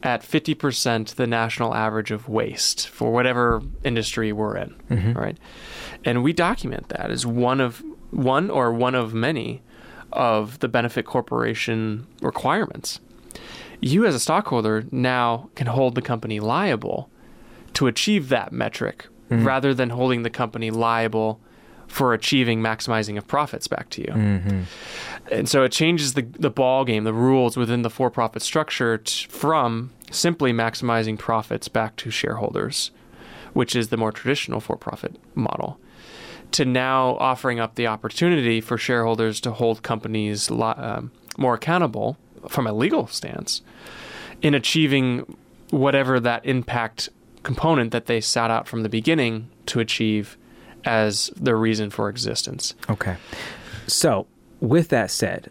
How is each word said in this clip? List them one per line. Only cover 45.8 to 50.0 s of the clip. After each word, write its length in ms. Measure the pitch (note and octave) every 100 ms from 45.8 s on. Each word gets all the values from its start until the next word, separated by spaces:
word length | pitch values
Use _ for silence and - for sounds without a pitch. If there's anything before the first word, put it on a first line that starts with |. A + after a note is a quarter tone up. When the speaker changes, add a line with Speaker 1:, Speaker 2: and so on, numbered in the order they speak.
| C3+ C#3 C3 B2+
Speaker 1:
that 260 | A#2+ A#2 -
impact 600 | C3 A#2+ A#2+ A2+ - - _ - -
component 500 | - B2+ D#3+ D#3 A#2
that 140 | A#2 -
they 140 | A#2
set 300 | G#2+ - A#2
out 160 | A2+ A#2
from 160 | A#2
the 60 | A2
beginning 600 | A2+ A2+ D#3+ B2 A2+ A#2 - -
to 120 | B2
achieve 580 | A2+ -